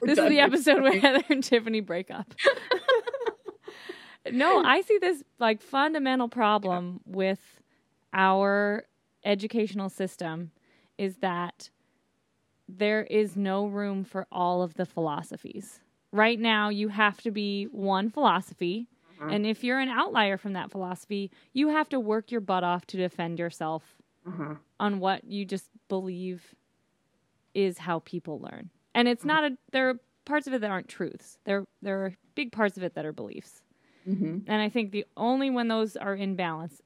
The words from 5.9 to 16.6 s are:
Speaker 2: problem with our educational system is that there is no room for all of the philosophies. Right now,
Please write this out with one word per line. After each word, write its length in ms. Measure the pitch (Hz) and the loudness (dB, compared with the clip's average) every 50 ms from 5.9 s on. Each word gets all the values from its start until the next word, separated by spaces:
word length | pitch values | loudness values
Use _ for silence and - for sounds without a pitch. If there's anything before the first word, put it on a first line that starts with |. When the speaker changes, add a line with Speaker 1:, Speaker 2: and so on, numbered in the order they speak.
| 320 302 269 262 262 254 247 233 | 2 0 0 2 2 2 0 -2
Speaker 2:
problem 720 | - 247 226 208 214 214 196 185 180 180 180 175 180 175 - | 0 2 4 4 4 4 2 0 -2 -2 -4 -6 -8 -12 -12
with 540 | - 185 190 190 190 196 - _ _ _ _ _ _ _ _ _ _ _ _ _ _ - | -8 -4 0 0 0 0 -2 _ _ _ _ _ _ _ _ _ _ _ _ _ _ 2
our 720 | 190 190 190 190 190 196 196 196 202 208 202 208 214 - _ _ _ _ _ _ _ - | 4 6 6 6 6 4 4 4 2 2 2 0 -2 -6 _ _ _ _ _ _ _ -2
educational 640 | 202 208 196 208 214 - 233 214 208 196 208 196 190 | 0 0 0 0 -2 0 0 0 0 -2 -4 -6 -6
system 640 | - - 196 185 - - 180 165 160 165 175 160 - _ _ _ _ _ _ _ _ - | -6 -4 -6 -6 -6 -6 -8 -6 -6 -8 -10 -12 -14 _ _ _ _ _ _ _ _ -6
is 200 | 202 190 185 - | -6 -6 -4 -2
that 520 | - 190 175 175 175 170 - - - - _ _ _ _ _ _ _ _ _ _ _ _ _ _ _ _ _ _ _ - | -2 -2 -2 -2 -4 -6 -8 -12 -20 -20 _ _ _ _ _ _ _ _ _ _ _ _ _ _ _ _ _ _ _ -16
there 360 | 185 185 208 208 214 214 214 | -6 -2 0 0 2 0 0
is 320 | - - 214 214 202 170 | 0 0 0 0 0 0
no 300 | 202 202 190 190 196 202 208 | -2 -2 0 0 0 -2 -2
room 340 | 202 202 208 202 196 196 190 | -4 -4 -4 -2 -4 -4 -6
for 240 | - - 190 185 - - | -6 -6 -8 -8 -6 -4
all 300 | 185 180 175 180 180 180 | -2 0 0 2 0 0
of 120 | 175 165 | -2 -4
the 100 | - 185 | -4 -6
philosophies. 920 | 170 _ - 165 160 147 - 165 - - - - - - - 196 - - - _ _ _ _ _ _ | -4 _ -2 -2 -2 -2 -4 -6 -10 -12 -14 -14 -14 -14 -14 -14 -16 -18 -20 _ _ _ _ _ _
Right 300 | - 202 220 226 233 214 | 2 4 4 4 4 2
now, 300 | 226 233 220 214 | 2 2 2 2